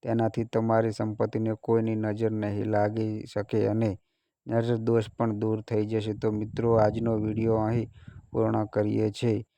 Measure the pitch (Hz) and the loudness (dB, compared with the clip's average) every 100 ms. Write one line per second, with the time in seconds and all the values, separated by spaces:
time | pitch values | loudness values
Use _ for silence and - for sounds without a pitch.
0 | - 117 113 117 113 113 113 113 113 107 | -2 0 0 -2 -2 0 2 2 2 -2
1 | 110 107 113 110 110 110 - 113 113 110 | -6 -2 -2 0 -2 -4 0 2 2 -2
2 | 107 104 110 107 104 101 107 104 107 110 | -2 -2 -2 0 -2 -2 0 2 0 0
3 | 110 107 - - 101 110 107 107 110 95 | -4 -4 -6 -8 -2 0 2 2 0 -2
4 | _ _ _ _ - 113 117 117 113 117 | _ _ _ _ -4 -2 0 0 2 2
5 | 110 - 120 104 110 110 107 110 107 110 | 0 -2 -2 0 -2 -2 -2 -2 0 -2
6 | 107 104 110 107 107 101 117 113 107 110 | -2 -2 -2 -2 -4 -2 4 6 4 2
7 | 113 110 107 107 113 110 110 117 110 - | 0 0 0 0 2 2 2 0 -2 -10
8 | - - - - 110 110 107 107 107 107 | -20 -20 -8 -2 0 0 -2 0 0 2
9 | 107 104 120 104 - | 0 0 0 0 -4